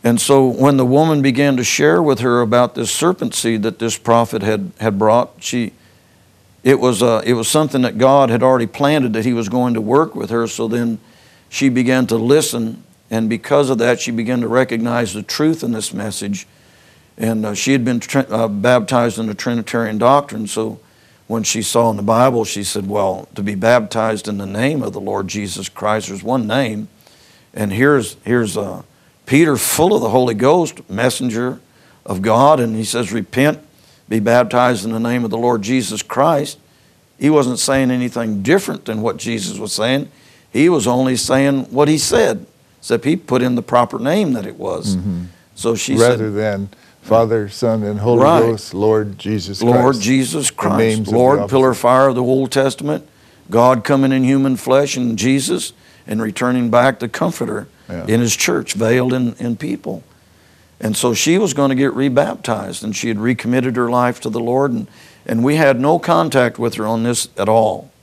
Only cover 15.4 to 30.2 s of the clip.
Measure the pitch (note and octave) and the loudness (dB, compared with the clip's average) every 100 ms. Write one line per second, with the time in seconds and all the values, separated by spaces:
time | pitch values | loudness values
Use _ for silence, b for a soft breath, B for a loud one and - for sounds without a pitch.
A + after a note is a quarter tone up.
15.4 | D#3 D#3+ B2 A2 - - G#2 G2 G2+ G2 | 0 0 -4 -6 -6 -8 -8 -8 -8 -8
16.4 | - b b b b b b - A2+ A2 | -10 b b b b b b -6 -4 -2
17.4 | G#2+ G2+ - C3+ B2 A#2+ - C#3 B2+ A2 | -4 -4 0 0 0 -2 -2 -2 0 -2
18.4 | A2+ G2+ A#2 B2 G#2 B2+ A#2 A2+ A2+ G2+ | -2 0 2 2 2 0 0 -2 -6 -6
19.4 | B2 A#2+ A2 A#2 A2+ G#2+ A#2+ C#3+ C#3+ A2 | -4 -4 -4 -4 -4 2 4 4 0 -10
20.4 | G#2 - A2 - b b b b _ A2+ | -6 -4 -6 -8 b b b b _ -4
21.4 | G#2+ A#2 G2+ A#2+ A#2 G#2 G2+ A2+ C3 A#2+ | -2 -4 0 2 2 0 0 4 4 2
22.4 | G#2 G2+ G2 G#2 F#2+ G#2 G2 F#2+ G#2 - | -4 -6 -6 -6 -4 -2 -2 -4 -12 -8
23.4 | G2+ G2 A2+ B2 G#2 A2+ A2 G#2+ G#2 G2+ | -6 0 2 2 2 -2 -2 -2 -6 -8
24.4 | G2 G2+ C3 D3+ A2 G2+ G2 G2+ F#2+ G#2+ | -6 -2 -2 -2 -6 -8 -6 -6 -6 -6
25.4 | G2+ F2 F#2 - G#2+ A2 G#2 G2 G#2 B2+ | -8 -10 -12 -6 -2 -2 -4 -10 -4 -4
26.4 | G#2+ B2 B2+ G#2+ G#2+ b b b b b | -2 -2 -2 -6 -12 b b b b b
27.4 | b - G#2 G2 C#3 C#3+ G#2 - G2+ A#2+ | b -8 -4 0 2 2 0 -10 -2 0
28.4 | A2 G#2 G2 F#2 - b b b - C#3 | 0 -4 -8 -12 -18 b b b 0 2
29.4 | E3 C3 - - E3+ G#3 A#2 B2 | 4 2 -2 0 2 2 2 2